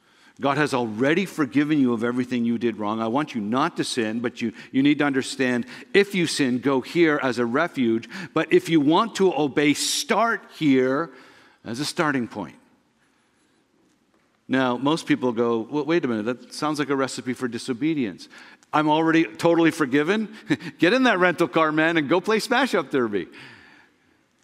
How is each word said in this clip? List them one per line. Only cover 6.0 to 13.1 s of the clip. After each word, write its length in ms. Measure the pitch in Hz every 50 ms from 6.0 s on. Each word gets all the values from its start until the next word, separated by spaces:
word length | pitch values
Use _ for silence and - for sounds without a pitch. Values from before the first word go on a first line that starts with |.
| 202 202 -
you 100 | 190 170
sin, 340 | 139 - - 147 127 123 123
go 200 | 110 135 139 131
here 400 | 120 - - 165 170 160 147 147
as 160 | 127 131 120 110
a 80 | 123
refuge. 640 | 117 117 143 165 175 - 139 127 113 113 113 113 - - 190 185 147 -
But 200 | 156 160 - 160
if 160 | 180 - -
you 100 | 165 160
want 360 | 143 139 160 185 226 220 -
to 180 | - 190 185 -
obey, 400 | - 151 143 120 156 147 151 143
start 680 | - - - - - - - 226 190 220 233 226 196 - - -
here 540 | - 160 147 135 131 127 131 131 143 165 165 - - - - - - - _ _ _ -
as 160 | 98 113 117
a 40 | 147
starting 440 | 147 - - 165 151 139 135 117 107
point. 260 | - 110 95 76 - - _ _ _ _ _ _ _ _ _ _